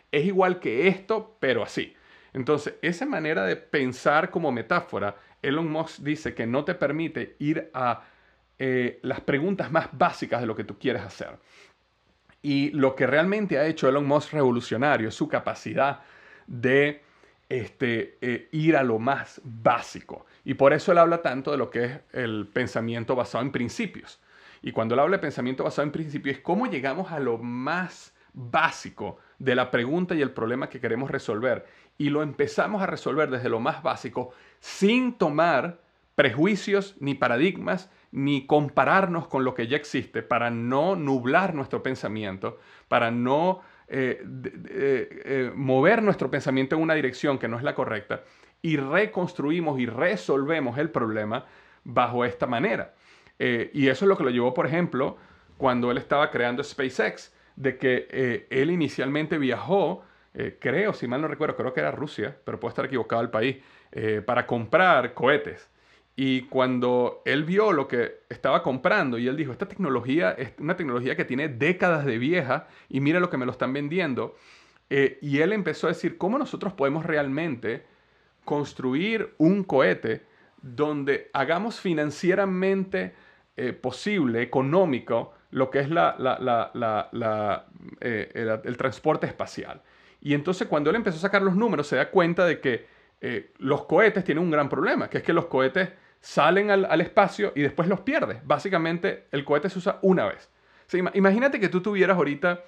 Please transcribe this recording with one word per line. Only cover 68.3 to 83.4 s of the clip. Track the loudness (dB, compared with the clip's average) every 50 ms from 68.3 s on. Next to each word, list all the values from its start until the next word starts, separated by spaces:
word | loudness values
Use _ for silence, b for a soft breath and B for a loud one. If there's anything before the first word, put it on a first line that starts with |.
| -10 -2 0 2 2 2 2
comprando | 0 -2 0 0 2 2 2 2 0 -2
y | 0 -2
él | -2 -2
dijo, | -2 -4 -6
"Esta | -6 -8 -10
tecnología | -10 -6 -4 -2 0 0 0 0 0 0 2 2 2
es | 0 -2 -8 -10 -10 -6
una | -4 -4 -2
tecnología | -2 -2 -2 -2 -2 -2 -2 -2
que | -2 -4
tiene | -4 -2 -4 -2
décadas | -4 -2 0 0 0 2 2 2 2 2 2 0
de | -2 -2
vieja | 0 0 0 0 0 0 0 -2 -4 -4 B B B B B
y | -4 0
mira | 2 2 2 2
lo | 2 0
que | -2
me | -4 -4
lo | -4
están | -4 -4 -4 -4 -2
vendiendo", | -4 -6 -4 -2 -2 -2 -2 -2 -4 -4 -6 b b b b b b b b b b b _
eh, | 2 4 4 4 2 -4
y | -4 0 2 2
él | 4 2 2
empezó | 0 -2 -2 -2 0 -2
a | -2
decir, | -2 0 -4 -4 -4
"¿Cómo | -2 -2 0 0
nosotros | -2 -2 -4 -6 -6 -6 -8 -2
podemos | 0 0 0 0 0 -2
realmente | 0 0 0 0 0 -2 -2 -2 -4 -6 -4 -4 -6 -6 -6 b b b b b b b b b b b _ _
construir | -2 -2 -2 -2 -4 -6 -4 -2 -2 0 0 0 0 -2 -2 -4 -6 0
un | 4 6 6 6 4 2
cohete | 2 4 4 4 4 2 0 -2 -4 -4 -4 b b b b b b b b
donde | -20 -10 -2 -2 0 0 0 -2 0 0 0 0 -2 -4 -2
hagamos | 0 0 2 0 0 -2 -4 -8 -4
financieramente, | -2 0 0 0 0 -2 -4 0 2 2 4 4 2 0 0 0 0 0 0 0 -2 -2 -4 -6 -6 -6 b b b b b b